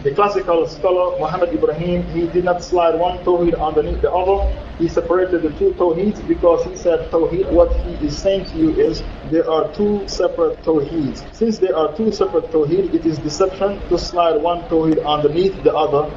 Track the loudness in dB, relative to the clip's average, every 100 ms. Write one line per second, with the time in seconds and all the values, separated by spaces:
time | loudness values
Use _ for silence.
0 | -2 2 2 0 0 0 0 -2 0 2
1 | 0 -2 -4 -2 -2 0 -2 0 -2 -2
2 | -2 -4 0 0 0 -2 0 2 2 2
3 | 0 0 0 2 2 0 0 0 -2 -2
4 | 0 0 2 2 0 -4 -10 -4 0 0
5 | 0 0 2 0 -2 0 0 2 0 2
6 | -2 -2 -4 2 4 4 0 -2 0 0
7 | 0 0 0 0 2 4 4 2 -2 -4
8 | -4 -2 0 0 -2 0 2 4 0 0
9 | -8 -12 -2 0 2 0 -2 0 0 0
10 | -4 -2 -2 0 -2 0 0 0 0 -4
11 | -4 -6 -12 -2 -2 0 0 2 0 0
12 | -2 0 0 0 0 0 2 0 0 0
13 | -2 -2 -6 0 -2 0 -4 -4 -2 -2
14 | 0 0 2 2 0 -2 -2 0 2 0
15 | 0 0 2 2 0 0 0 2 0 0
16 | -2